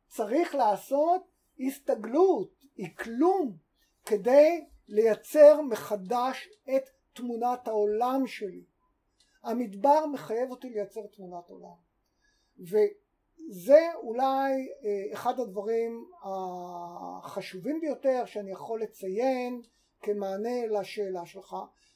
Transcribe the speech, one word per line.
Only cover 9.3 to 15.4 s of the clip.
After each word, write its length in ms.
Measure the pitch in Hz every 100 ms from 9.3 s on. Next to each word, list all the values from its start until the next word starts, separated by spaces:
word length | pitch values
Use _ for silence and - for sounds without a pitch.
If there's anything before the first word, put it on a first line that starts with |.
| _
המדבר 640 | 233 240 233 196 277 302 311
מחייב 440 | 269 - 226 254
אותי 200 | 254 254
לייצר 360 | 220 196 226 208
תמונת 420 | - 180 175 175
עולם. 280 | 180 175 175 _ _ _ _ _ _ _ -
וזה 1300 | 175 214 208 - _ _ _ _ 320 185 214 302 330
אולי, 760 | 320 247 233 269 269 269 269 262 -
אה, 280 | 220 202 202
אחד 280 | 202 240 254